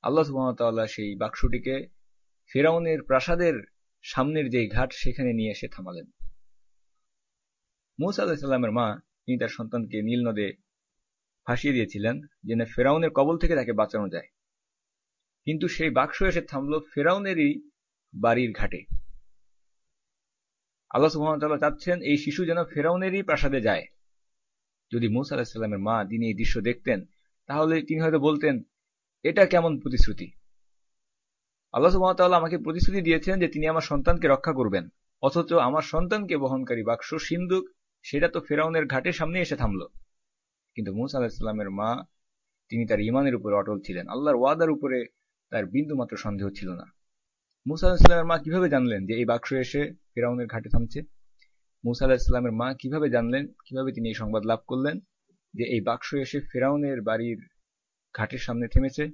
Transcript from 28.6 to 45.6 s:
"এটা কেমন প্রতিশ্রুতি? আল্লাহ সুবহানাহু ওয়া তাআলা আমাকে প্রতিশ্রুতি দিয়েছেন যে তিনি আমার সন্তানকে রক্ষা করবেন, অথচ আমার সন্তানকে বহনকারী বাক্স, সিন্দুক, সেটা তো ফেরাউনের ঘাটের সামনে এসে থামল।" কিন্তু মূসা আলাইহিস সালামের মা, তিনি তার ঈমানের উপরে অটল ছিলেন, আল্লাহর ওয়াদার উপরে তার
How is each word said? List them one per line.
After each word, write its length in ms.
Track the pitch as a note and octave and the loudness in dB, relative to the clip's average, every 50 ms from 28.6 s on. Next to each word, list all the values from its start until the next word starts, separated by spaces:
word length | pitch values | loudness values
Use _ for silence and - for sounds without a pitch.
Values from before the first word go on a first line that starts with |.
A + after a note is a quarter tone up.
| A2+ _ _ _ _ _ _ _ _ _ _ _ _ | -4 _ _ _ _ _ _ _ _ _ _ _ _
"এটা 220 | D3+ E3 G#3 G3 | 0 6 6 6
কেমন 340 | F3+ F3+ F3 E3+ E3 D#3 C3+ | 6 6 2 4 2 0 -2
প্রতিশ্রুতি? 520 | - C3 B2+ A#2 - - G2+ - - - - - _ _ _ _ _ _ _ _ _ _ _ _ _ _ _ _ _ _ _ _ _ _ _ _ _ _ | -4 -4 6 8 8 6 6 -2 -8 -14 -16 -20 _ _ _ _ _ _ _ _ _ _ _ _ _ _ _ _ _ _ _ _ _ _ _ _ _ _
আল্লাহ 200 | - A#2+ C#3 F3 | -2 2 4 4
সুবহানাহু 120 | F3+ F#3 F#3 | 4 4 2
ওয়া 100 | F#3 F3+ | 2 4
তাআলা 240 | F3+ F3+ F3+ F3+ E3+ | 4 4 4 4 4
আমাকে 200 | E3 E3 E3 E3+ | 2 2 -4 -4
প্রতিশ্রুতি 440 | - - D#3+ F3 F3+ - F#3+ G3 | -4 -4 0 4 4 4 4 4
দিয়েছেন 380 | F3 E3 D#3+ D#3+ - - F#3+ F#3+ | 2 2 2 2 2 0 0 0
যে 80 | F3 D#3+ | 0 0
তিনি 200 | - D3+ D#3 D#3 | -2 -2 -2 0
আমার 140 | D#3+ D#3+ | 0 -2
সন্তানকে 460 | D3+ - D3 C#3+ C3+ - E3 E3 D#3+ D3+ | -2 -2 -2 -2 2 2 2 2 4 2
রক্ষা 260 | C3+ C3+ - E3 D3+ | 2 2 2 -2 -2
করবেন, 360 | C3 B2 G#2+ F#2+ F#2 F2 - _ _ _ _ _ _ | 0 0 0 0 -2 -4 -6 _ _ _ _ _ _
অথচ 320 | - C3+ C3+ E3+ E3 D3 E3 | -2 0 0 0 -2 2 2
আমার 280 | E3+ C3 B2 C#3 D#3 | 2 2 4 0 -2
সন্তানকে 560 | - - - D#3+ F3+ F3 A3 G#3+ G#3 F#3 F3 D3+ | -4 -2 -2 -2 0 0 -2 -4 -2 -4 -4 -2
বহনকারী 460 | C#3 C3 C3+ C3 C3 B2 B2 A#2 G#2+ | -2 -2 -2 -4 -4 -4 -4 -4 -2
বাক্স, 300 | A2 A#2 A#2 - - - | -2 -4 -4 -4 -10 -8
সিন্দুক, 520 | D#3+ - - D#3+ F3 F3+ F3+ F#3 F#3 F#3 - _ _ _ _ _ _ _ | -8 -6 -4 -4 -4 -2 -2 -2 -2 -2 -6 _ _ _ _ _ _ _
সেটা 240 | - - D3 D#3+ E3+ | -6 -2 0 0 0
তো 140 | - E3+ | 0 -4
ফেরাউনের 460 | D#3 - D3+ D3 D#3 D#3+ E3 D#3+ D3+ C3 | -6 -2 -2 -2 0 0 0 -2 -2 -2
ঘাটের 260 | C3+ C3 B2+ F3 F3 | -4 -4 -2 -2 -4
সামনে 280 | - E3+ D#3 E3+ F#3 | -2 -4 -4 -2 -4
এসে 140 | F3 - - | -2 -4 -4
থামল।" 300 | - B2+ G#2+ G2 F#2 - - _ - - _ _ _ _ _ _ _ _ _ _ _ _ _ _ | -4 -2 -2 -2 -4 -6 -10 _ -20 -20 _ _ _ _ _ _ _ _ _ _ _ _ _ _
কিন্তু 200 | - A2 G2 G2 | -10 -8 -6 -6
মূসা 240 | G#2 A#2+ C#3 C#3 C3+ | -6 -6 -4 -4 -4
আলাইহিস 220 | B2 A2+ - - | -4 -4 -4 -4
সালামের 300 | - A2 G#2+ G#2+ G#2 G2 | -6 -4 -4 -4 -6 -6
মা, 340 | G2 G2 G#2 A2 A#2+ B2+ - _ _ _ _ _ _ _ _ _ _ _ _ _ | -6 -4 -4 -4 -4 -6 -8 _ _ _ _ _ _ _ _ _ _ _ _ _
তিনি 160 | - A#2 A#2 | -4 -4 -2
তার 140 | G#2 G#2+ G2+ | 0 0 0
ঈমানের 360 | G#2 A2 A#2 C3+ C#3+ C#3 B2 | 0 0 0 0 0 0 0
উপরে 200 | A2 F#2+ G#2+ G#2 | -2 -2 0 0
অটল 240 | G2+ G2 G#2 G#2+ G2 - | 0 0 -2 -4 -6 -6
ছিলেন, 220 | - F#2+ F2 F2 - | -8 -8 -8 -8 -8
আল্লাহর 300 | G#2 B2 C#3+ D3+ C#3 A#2+ | -6 -4 0 0 2 4
ওয়াদার 320 | B2 C3+ D3+ D#3+ E3 D#3+ | 4 2 2 2 2 0
উপরে 360 | D3+ D3+ D3+ C3+ C3 B2+ A#2 A2+ _ _ _ _ _ _ _ _ | 0 -2 -2 -4 -2 -4 -4 -6 _ _ _ _ _ _ _ _
তার 160 | - A2+ | -6 -4